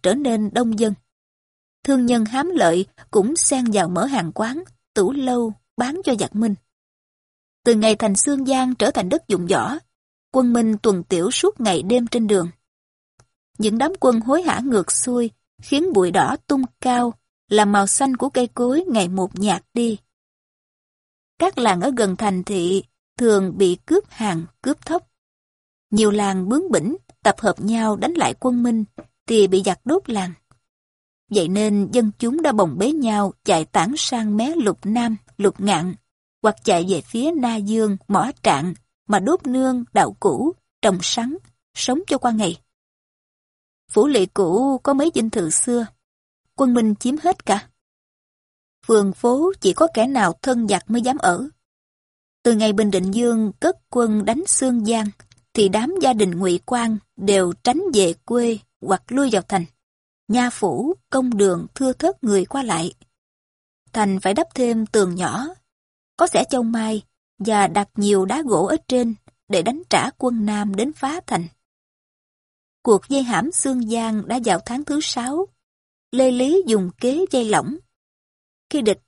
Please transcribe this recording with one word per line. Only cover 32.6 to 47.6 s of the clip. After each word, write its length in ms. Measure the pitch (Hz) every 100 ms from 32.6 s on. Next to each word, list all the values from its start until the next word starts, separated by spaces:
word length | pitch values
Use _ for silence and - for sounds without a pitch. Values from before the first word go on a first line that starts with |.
| 170 165
bế 140 | 240
nhau 400 | 311 226 208 196 -
chạy 200 | - 165
tản 300 | 156 196 180 302
sang 400 | - 240 214 208
mé 180 | 262 339
Lục 220 | 208 -
Nam, 340 | 196 233 233 214 - -
Lục 240 | 196 -
Ngạn, 340 | 202 165 180 - _ _ _ _
hoặc 140 | 220 -
chạy 220 | - 170 185
về 120 | 165
phía 300 | - 233 294 320
Na 200 | 240 220
Dương, 400 | 202 226 214 196 -
Mỏ 220 | 190 240 -
Trạng, 320 | 214 139 175 165 _ _ -
mà 100 | 202
đốt 280 | 208 370 269
nương, 380 | 262 262 247 240
đào 200 | 208 147 196
củ, 320 | 190 127 294 - _ _
trồng 160 | 220 185
sắn, 340 | - 240 240 359 - _ _
sống 240 | - - 285 392
cho 120 | 277
qua 120 | 247
ngày. 300 | 220 185 170 _ _ _ _ _ _ _ _ _ _ _ _ _
Phủ 160 | 214 285
Lệ 200 | 240 185
cũ 520 | - 170 196 277 254
có 120 | 277
mấy 160 | 277 330
dinh 160 | 240 226
thự 200 | 208 160
xưa, 360 | - 247 240 220 _ _ _ _ _ _ -
quân 180 | 262
Minh 200 | 240 220 208
chiếm 160 | 240 302
hết 240 | 349 381 -
cả. 220 | 202